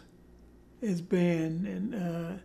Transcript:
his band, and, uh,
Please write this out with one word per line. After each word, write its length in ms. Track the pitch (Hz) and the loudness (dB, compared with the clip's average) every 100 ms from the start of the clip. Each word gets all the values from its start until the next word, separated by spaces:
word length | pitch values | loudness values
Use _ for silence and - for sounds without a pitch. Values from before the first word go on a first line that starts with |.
| - - - - - - - - | -20 -20 -20 -20 -20 -20 -20 -6
his 220 | 220 170 | -2 -2
band, 640 | 175 180 175 170 160 165 196 | 2 4 4 4 0 -2 -4
and, 280 | 185 214 | -4 -4
uh, 380 | 226 175 170 170 190 | -2 -2 -4 -6 -8